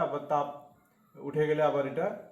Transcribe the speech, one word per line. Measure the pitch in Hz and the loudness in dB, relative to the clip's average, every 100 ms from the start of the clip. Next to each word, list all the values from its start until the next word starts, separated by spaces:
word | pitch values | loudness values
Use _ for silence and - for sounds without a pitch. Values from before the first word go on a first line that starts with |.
আবার | 160 147 - | 0 -2 0
তাপ | 147 143 - - - _ _ _ | 0 0 -6 -16 -20 _ _ _
উঠে | - 139 151 151 | -14 -4 0 2
গেলে | 151 151 | 4 4
আবার | 139 135 | 2 0
এটা | 120 - - - | -2 -4 -4 -12